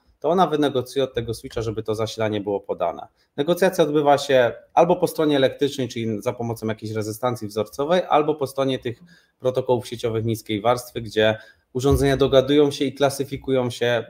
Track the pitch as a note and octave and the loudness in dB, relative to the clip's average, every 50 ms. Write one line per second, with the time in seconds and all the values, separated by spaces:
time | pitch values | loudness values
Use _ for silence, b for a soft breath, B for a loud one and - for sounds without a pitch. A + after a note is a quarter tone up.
0 | _ _ _ _ - D3 E3+ F#3+ F3+ D#3 D3+ D3 D3 C#3 - B2+ B2 - - C3+ | _ _ _ _ -2 0 2 4 2 2 2 2 0 2 0 -2 -4 -2 -2 -2
1 | C3 B2+ - A#2+ A#2 A#2 A2 - - C3 - A#2+ A2 A2+ G#2+ G#2+ G#2+ - A2 G#2+ | -2 -2 -2 -4 -6 -6 -8 -8 -10 -8 -8 -6 -6 -4 -6 -6 -6 -4 -4 -4
2 | A2 A2 - - A2+ G#2+ G#2+ G#2+ G2 G#2 G2+ G2 - - G2+ E2+ F2+ E2+ D#2 D#2 | -4 -6 -4 -4 -4 -2 -2 -4 -2 -2 -4 -4 -4 -6 -4 -4 -2 -4 -4 -6
3 | - - _ _ _ _ _ - C#3+ E3 F3 F3 G3 E3+ - - E3 D3 D3 D3+ | -12 -16 _ _ _ _ _ -4 -2 -2 0 2 2 2 2 2 0 2 2 2
4 | C#3+ C#3+ C#3+ C3 - - C#3 C3 A#2+ A2+ - - - _ _ - E3 E3+ F3+ F3 | 4 4 4 4 4 2 4 4 4 2 0 -4 -12 _ _ 4 4 4 4 2
5 | E3+ D#3 - - D#3+ D3+ D3 C#3 C3 B2+ B2+ - C#3+ C3+ - - B2+ A2+ - A#2+ | 0 -2 0 0 0 2 2 4 2 2 2 0 -2 -2 0 -4 -6 -6 -4 -6
6 | A2+ A2+ A2 G2+ G2+ B2 A#2 - A#2+ A#2 A2+ - - A2 A2 A2 - A2 A2 A2 | -4 -4 -4 -4 -4 -6 -6 -6 -6 -6 -6 -4 -4 -6 -6 -6 -8 -8 -6 -6
7 | G#2 A2 G#2+ - - B2 A#2+ A2+ A2 G2+ G2+ A2 G#2 - - - C#3+ D3+ F3 F#3 | -6 -6 -6 -4 -4 -4 -4 -4 -8 -6 -4 -4 -4 -4 -4 -6 -2 0 0 0
8 | F3 - B2+ D3 D3+ D3+ D3+ D3+ C#3 B2+ - - C3+ C3+ C3 B2 - B2 A2+ - | 0 2 2 2 2 2 -2 -4 -6 -6 -4 -2 -2 -2 -2 -4 -6 -8 -10 -10
9 | b b b b b b b _ - B2+ B2 B2+ - - B2+ A#2+ A2 - B2 A2+ | b b b b b b b _ -4 -2 -2 0 0 0 0 0 -2 -6 -8 -6
10 | - A#2 A2 A2+ A2 A#2 A2+ G#2+ - - A2 G#2 G2 A#2 B2 A#2+ - - - B2 | -6 -4 -2 -2 -2 -2 -4 -4 -4 -4 -4 0 0 0 0 0 -2 -8 -10 -10
11 | A#2 G#2+ G2 A2 G#2+ A2 A2 A2 B B B B B _ - B2+ B2 C#3+ C#3 B2 | -10 -4 0 2 4 4 2 0 B B B B B _ -6 -2 2 2 4 4
12 | C3+ C#3 C3+ C3 C#3 C3 C3+ C3+ B2+ B2 C#3+ D3 D3 C#3+ C#3 - D3 C3+ B2+ - | 4 2 4 4 2 4 6 4 4 6 4 4 4 4 2 -2 -4 -4 0 0
13 | C#3+ C3+ C3+ - C#3 - C#3+ C3 - C3+ C3 B2+ B2 A#2+ A#2 - A#2 A#2+ A#2+ A2+ | 0 0 0 -2 -6 -8 -8 -10 -4 -2 0 0 0 -2 -2 -2 0 0 0 0
14 | A2 | -2